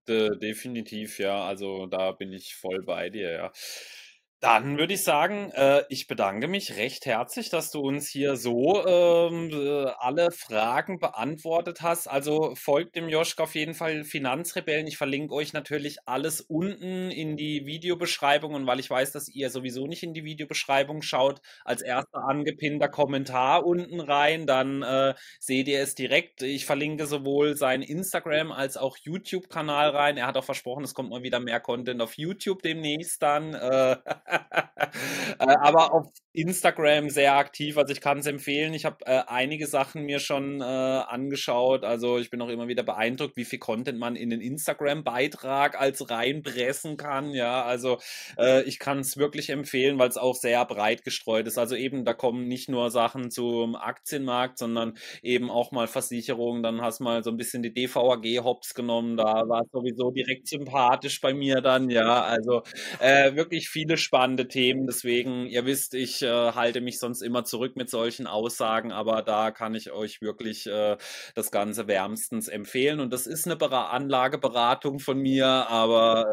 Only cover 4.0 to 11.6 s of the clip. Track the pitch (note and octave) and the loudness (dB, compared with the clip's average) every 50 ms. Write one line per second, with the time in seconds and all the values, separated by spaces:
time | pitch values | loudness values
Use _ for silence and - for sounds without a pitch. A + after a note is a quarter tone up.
4 | - - _ _ _ _ _ _ - B2 A2+ A2 A#2 C#3 C#3+ D3 D#3 E3+ G3+ F#3 | -20 -20 _ _ _ _ _ _ 4 6 6 6 4 2 -2 0 0 0 0 -2
5 | - - D#3 D3 D#3+ F3+ G#3 G3+ G3+ F#3+ - C3 C#3 C#3 C#3 C#3+ - - C3+ B2+ | 0 2 2 4 2 2 0 -2 -8 -4 0 4 6 6 6 6 4 2 -4 -8
6 | - - C3 A2+ G#2+ G2 G2 G#2 B2 D#3+ F#3+ G3+ F#3+ - - G2 A2 C3 C3+ - | -8 -6 -2 0 0 0 0 -2 -4 -2 -4 -4 -6 -6 -6 -4 -4 -4 -6 -6
7 | - C#3 A2+ A2 B2+ - - B3+ A3+ - - D#3+ D3+ - - D3+ C#3 C3+ C#3 D3 | -4 -2 0 0 -2 -4 -6 -8 -6 -4 -4 -4 -4 -4 -4 -4 -2 -2 -2 -2
8 | C#3+ - - C#3 C#3 C#3+ C#3 B2 A2+ A#2+ A#2+ A#2+ C3 D#3 F#3+ G#3 E3 F#3 F3+ F3 | -4 -6 -4 -2 0 0 0 0 0 0 0 2 4 4 4 4 4 4 6 6
9 | F3 F3 E3+ E3+ E3+ E3+ E3+ E3+ E3 E3 D3+ D3 C#3 C#3+ D3 C#3+ C#3 - - - | 6 6 6 6 4 2 0 -2 -6 -4 -4 -4 -2 -2 0 0 -2 -2 -4 -2
10 | B2 B2+ C#3 D#3+ E3+ E3+ E3+ - - - A2+ G#2+ A2 A2+ B2 D3 E3 - F#3+ E3 | -2 -2 0 2 2 2 0 -4 -8 -4 0 0 2 2 2 0 -2 -2 -4 -4
11 | E3+ D3 - A2 A2+ C3+ D#3+ D#3 - D#3+ E3 E3+ | -4 -4 -2 -4 -6 -6 -6 -6 -4 -2 -2 -2